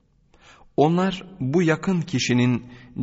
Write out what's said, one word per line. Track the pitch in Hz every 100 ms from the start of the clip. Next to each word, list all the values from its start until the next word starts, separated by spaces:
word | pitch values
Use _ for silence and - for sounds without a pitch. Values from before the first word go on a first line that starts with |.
| _ _ _ _ - - - -
Onlar | 147 170 190 185 - -
bu | 131 156
yakın | 165 156 - 180
kişinin | 151 131 123 123 123 120 120 - - -